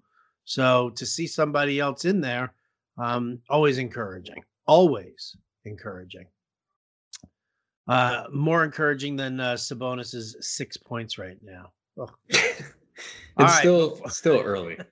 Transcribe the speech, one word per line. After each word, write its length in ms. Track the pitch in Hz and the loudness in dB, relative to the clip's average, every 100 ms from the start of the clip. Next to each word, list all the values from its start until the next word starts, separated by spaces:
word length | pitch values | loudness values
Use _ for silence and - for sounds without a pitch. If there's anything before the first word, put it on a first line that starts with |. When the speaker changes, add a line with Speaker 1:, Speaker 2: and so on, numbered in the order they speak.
| _ _ _ _ - | _ _ _ _ -8
Speaker 1:
So 440 | - 127 123 123 | 0 4 4 2
to 140 | 110 120 | -6 -8
see 220 | - 165 | -6 -4
somebody 520 | - 151 147 143 139 | 0 0 2 0 0
else 260 | 143 135 175 | -2 -2 0
in 160 | 202 | 0
there, 320 | 135 123 127 - _ _ _ - | 0 -4 -6 -10 _ _ _ -6
um, 420 | 120 120 120 120 - | -2 -2 -4 -8 0
always 300 | 147 151 131 | 4 4 2
encouraging. 680 | 123 120 104 92 90 - - _ - | -4 -8 -10 -10 -14 -18 -20 _ 6
Always 720 | 160 180 113 - - - - _ _ 107 | 8 8 4 -6 -18 -20 -20 _ _ -16
encouraging. 600 | 104 110 92 90 92 90 _ _ _ _ _ _ _ _ - - _ _ _ _ _ - | -14 -14 -14 -16 -20 -20 _ _ _ _ _ _ _ _ -20 -20 _ _ _ _ _ 0
Uh, 380 | 127 123 120 - | 2 2 -2 -6
more 320 | 139 151 165 | -2 0 2
encouraging 520 | 156 147 151 139 143 139 | 0 0 -2 -2 -6 -6
than, 240 | 135 131 | -6 -4
uh, 180 | 127 120 | -4 -4
Sabonis's 800 | - 120 127 127 117 123 110 - | -8 -8 -6 -8 -10 -12 -12 -12
six 380 | - - 123 - | -12 -10 -10 -14
points 400 | _ 117 113 - | _ -10 -10 -12
right 200 | 92 95 | -12 -16
now. 300 | 104 90 90 _ _ - | -20 -20 -20 _ _ -16
Ugh. 120 | 123 _ _ | -16 _ _
Speaker 2:
<laughs> 340 | - 494 - - _ _ - - - - - | 0 0 -4 -16 _ _ -20 -20 -20 -8 4
It's 0 | |
Speaker 1:
All 80 | 160 | 6
right. 140 | 165 | 6
Speaker 2:
still, 500 | 175 175 156 - 139 | 6 6 4 -2 -12
still 320 | - 165 131 | -2 2 2
early. 360 | 104 98 85 80 175 | 2 -4 -6 -10 -16